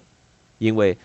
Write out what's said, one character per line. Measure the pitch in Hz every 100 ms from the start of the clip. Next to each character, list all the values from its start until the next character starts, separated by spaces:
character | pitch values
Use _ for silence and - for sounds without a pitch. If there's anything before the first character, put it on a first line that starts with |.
| - _ _ _ _ -
因 | 110 110
为 | 101 87